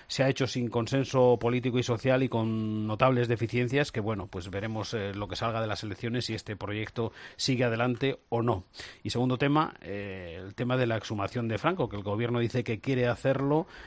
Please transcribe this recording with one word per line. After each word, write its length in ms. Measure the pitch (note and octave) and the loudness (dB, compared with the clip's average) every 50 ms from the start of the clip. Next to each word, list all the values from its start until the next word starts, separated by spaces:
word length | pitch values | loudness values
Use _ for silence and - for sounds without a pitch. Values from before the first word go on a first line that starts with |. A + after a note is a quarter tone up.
| - | -14
se 160 | - - - C3 | -8 0 2 2
ha 80 | C3+ | 2
hecho 160 | C3 - C3+ | 4 2 0
sin 240 | A#2 - B2+ A#2+ A2+ | 0 0 -2 -2 0
consenso 680 | - A#2+ A2+ G#2+ C3+ C3+ C3 - - C3 B2+ B2 B2 A2+ | 0 0 0 2 2 0 0 2 4 6 8 8 6 6
político 400 | A#2 A#2+ B2 B2 A#2 C3 A2+ B2+ | 4 2 2 2 0 0 0 0
y 40 | A#2+ | 0
social 400 | - A#2+ A2 - C3 B2+ C3 C3+ | 0 0 0 2 2 4 4 2
y 80 | A#2+ | 2
con 560 | - A#2 A2 A2+ A2 A2 A2 G#2+ G#2+ A2 G#2+ | 2 0 0 2 0 0 -2 -2 -2 -2 -2
notables 420 | G#2+ G#2+ G2+ C3 C3 C3 B2 B2 A2+ | -2 2 4 6 6 6 4 4 2
deficiencias, 640 | A#2+ G#2+ A#2 G#2+ - A#2+ B2 A#2+ C3 C#3+ D3 - - | 0 0 0 -2 0 0 0 2 2 0 0 0 -2
que, 80 | A2+ | -4
bueno, 260 | G2+ G#2+ A2 G2 F2 | -2 -2 -2 -4 -4
pues 220 | - - F#2 E2+ G2 | -8 -8 -10 -8 -6
veremos, 460 | F2+ G2 G#2 A2+ A2 A2 G2+ - - | -6 -6 -4 -4 -4 -4 -4 -4 -4
eh, 180 | A2 G2 G2+ G2 | -4 -4 -4 -4
lo 160 | G2+ G#2 F2+ | -6 -6 -6
que 80 | F2+ | -6
salga 240 | - A#2+ A2+ A2 A2+ | -4 -2 -2 -2 -2
de 60 | A2+ | -2
las 160 | G#2+ G#2 - - | -2 -4 -4 -6
elecciones, 420 | G#2+ F#2+ - - A#2 A#2 B2+ A2+ | -8 -8 -6 -6 -4 -2 -2 -2
si 100 | - A2 | -4 -6
este 220 | G#2 - - G#2+ | -6 -6 -8 -8
proyecto 560 | - G2+ G2 G#2 G#2+ A2 - - - A2+ G#2 - - - - - | -8 -6 -6 -4 -4 -6 -6 -4 -4 -4 -4 -4 -10 -18 -16 -10
sigue 280 | - - - C3 A#2+ B2+ | -4 0 0 2 2 2
adelante 560 | A#2 A2+ A2+ A#2+ B2+ A#2+ A#2 C3+ C3+ C3 - _ - | 2 2 2 2 2 2 0 0 -2 -2 -2 _ -4
o 100 | - A#2 | -2 0
no. 240 | A#2 A#2+ A2 F#2 - _ - - - - - - - | 2 2 2 0 -2 _ -16 -16 -16 -16 -14 -8 -6
Y 80 | A2+ | -4
segundo 260 | - A#2+ B2+ B2+ B2+ | -2 0 2 2 2
tema, 380 | A#2+ C#3+ C#3 D3 D3+ D#3+ - - - - | 2 2 2 4 4 2 0 -2 -10 -12
eh, 580 | F2 G2 G2+ G2+ G2+ F#2+ F#2+ F2+ E2+ E2 F2+ F#2 | -10 -8 -8 -6 -8 -8 -8 -10 -10 -10 -10 -10
el 120 | G2 G2+ | -10 -6
tema 240 | - B2+ A#2+ B2+ C3 | -4 -2 0 2 2
de 80 | B2+ | 2
la 100 | A#2 A2+ | 2 2
exhumación 500 | G#2+ - - A2+ G2+ G2 F#2+ - B2 A#2 | 0 -2 -4 -4 -2 -2 -2 -2 -2 -2
de 120 | A2+ A2 G2+ | 0 -2 0
Franco, 320 | - D#3 F#3 F3+ C3+ G#2+ | 0 0 0 0 -2 -4
que 60 | G2+ | -4
el 60 | G2+ G2 | -6 -4
gobierno 360 | G2+ G2+ G#2+ A#2+ A#2 A#2+ A#2+ | -2 -2 0 0 0 0 0
dice 260 | A#2 A2 - C3 A2 | 0 0 0 -2 -2
que 160 | - A#2 G#2 | -2 -4 -4
quiere 280 | - C3+ C3+ B2+ B2 A#2+ | -2 -2 0 2 2 2
hacerlo, 580 | A2+ - - C3+ C3+ B2+ C#3 C#3 D3 D#3 F#3 - - - - | 0 0 0 0 0 2 2 2 2 2 0 -2 -10 -20 -20